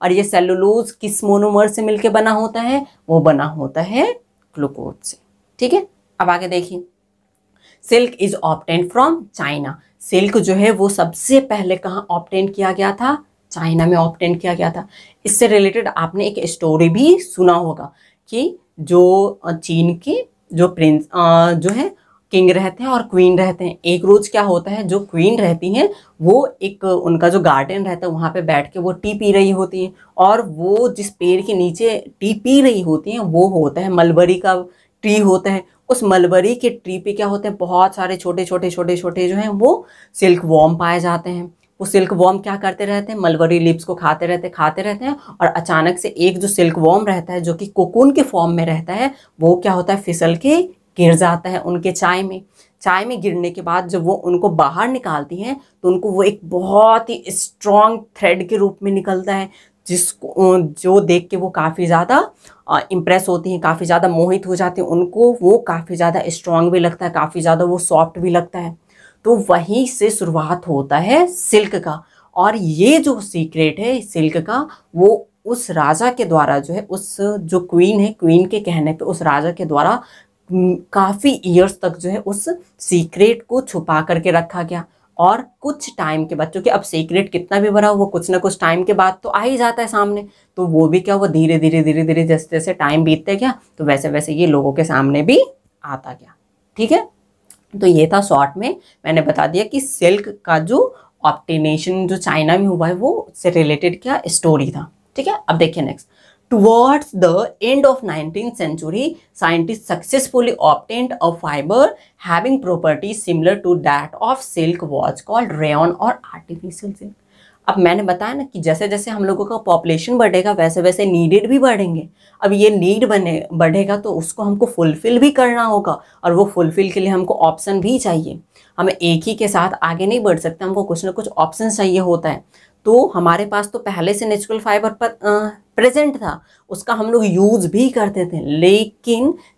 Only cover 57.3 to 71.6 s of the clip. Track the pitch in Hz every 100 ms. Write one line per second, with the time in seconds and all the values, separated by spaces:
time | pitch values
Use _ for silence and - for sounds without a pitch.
57.3 | 175 - _ 208 202 220 226 - - 190
58.3 | 175 180 214 196 196 196 196 196 185 185
59.3 | 196 190 _ _ _ - 180 - - -
60.3 | - 185 185 160 147 185 196 170 175 175
61.3 | 185 180 180 156 160 175 165 - 269 427
62.3 | _ - _ - 156 - 185 165 185 185
63.3 | 175 175 180 160 165 175 175 185 165 175
64.3 | 190 190 180 180 175 - 170 180 214 240
65.3 | 240 180 233 233 165 165 175 170 185 -
66.3 | 165 - 165 170 180 170 170 175 165 156
67.3 | 180 165 165 175 180 - 160 165 180 180
68.3 | 170 175 180 170 165 _ _ - _ 214
69.3 | 233 - 175 170 220 262 - 214 214 175
70.3 | 160 151 175 175 139 139 143 185 285 359
71.3 | 359 - 214